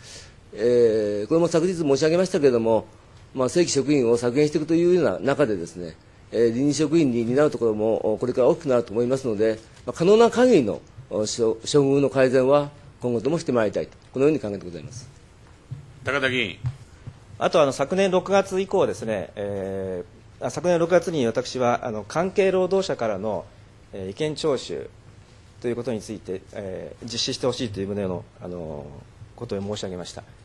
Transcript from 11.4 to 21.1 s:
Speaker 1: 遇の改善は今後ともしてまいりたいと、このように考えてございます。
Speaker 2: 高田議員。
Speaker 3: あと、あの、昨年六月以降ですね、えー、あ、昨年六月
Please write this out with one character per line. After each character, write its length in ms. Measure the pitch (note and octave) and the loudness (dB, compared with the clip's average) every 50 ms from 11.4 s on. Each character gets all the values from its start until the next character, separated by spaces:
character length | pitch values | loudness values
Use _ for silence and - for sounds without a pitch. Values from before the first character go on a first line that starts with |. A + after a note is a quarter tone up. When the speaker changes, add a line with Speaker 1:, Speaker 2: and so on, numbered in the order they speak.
| A2+ A2+ - - - - - D3 | 0 0 0 -2 -4 2 2 4
Speaker 1:
遇 220 | C#3 C3+ C#3 C#3+ | 4 4 2 2
の 80 | C#3 B2+ | 2 2
改 220 | - C3+ C3 C3 | 2 2 2 4
善 140 | B2+ C3 B2+ C3 | 4 4 4 4
は 220 | C#3+ D3 C#3+ C#3+ - - - - - - | 4 2 2 -2 -10 -18 -20 -20 -14 -6
今 140 | B2+ B2 A#2+ | -4 -2 -2
後 80 | A2 | 0
と 80 | G2+ C#3 | 0 0
も 100 | E3+ D#3+ | -2 -2
し 60 | - | -2
て 80 | D3+ B2 | 0 0
ま 100 | A#2 A2 | 2 2
い 40 | |
り 40 | G2+ | 2
た 80 | - F2+ | 0 -2
い 60 | D2+ | -6
と、 80 | - - - - - | -6 -12 -20 -20 -10
こ 80 | - B2+ | -2 2
の 60 | C#3 | 2
よ 60 | D3+ | 2
う 20 | D#3 | 2
に 80 | B2 | 0
考 80 | - G#2 | -4 -6
え 80 | G2+ | -8
て 80 | F#2+ F#2 | -8 -10
ご 60 | F2 | -12
ざ 80 | E2+ D#2+ | -14 -14
い 40 | C#2+ | -14
ま 80 | D2+ | -14
す。 160 | - - - - - - - - - - - - - _ - - - - - - - - - | -16 -18 -18 -20 -20 -20 -20 -20 -20 -20 -20 -20 -20 _ -16 -16 -16 -16 -16 -20 -20 -10 -6
Speaker 2:
高 180 | C3 C3+ C#3+ | -4 -2 0
田 80 | C3 C3 | 0 0
議 120 | B2+ B2+ A2+ F2+ | 0 0 -2 -4
員。 60 | - - - B2 - - - - - - - - - - - - - | -6 -8 -8 -8 -8 -10 -20 -20 -20 -20 -20 -20 -20 -20 -20 -20 -8
Speaker 3:
あ 120 | - D3 F#3+ | -4 -2 2
と、 120 | - E3+ | 4 4
あ 40 | D3 | 4
の、 80 | C3+ - | 4 2
昨 220 | - C#3 - F#3+ | -2 -2 0 2
年 140 | F#3+ G3 F#3 | 2 2 2
六 220 | F3+ F3+ - F#3+ | 2 0 0 2
月 300 | G3 G3 G3 - F#3+ F#3+ | 2 2 2 2 -2 -4
以 60 | G3 | -2
降 200 | F#3+ G3+ F#3 C#3+ | 0 2 2 2
で 60 | G#2+ F#2 | 2 0
す 100 | - A#2 | -4 -4
ね、 260 | A2 G#2+ F#2+ D#2+ - - | -4 -4 -4 -4 -8 -8
え 680 | G#2+ G2+ G2+ G2+ G2 F#2+ G2 F#2+ F#2+ F#2+ F#2+ F#2 F2 E2+ - - - - - - - | -8 -6 -6 -4 -6 -6 -6 -6 -6 -6 -6 -6 -8 -10 -12 -18 -20 -20 -20 -14 -8
ー、 60 | - | -8
あ、 40 | B2+ | -6
昨 200 | - D3+ D3+ F3+ | -6 -4 -2 0
年 100 | F3 E3 | 0 2
六 100 | E3+ E3 | 2 2
月 220 | F3+ F3 - F#3+ | 2 2 2 0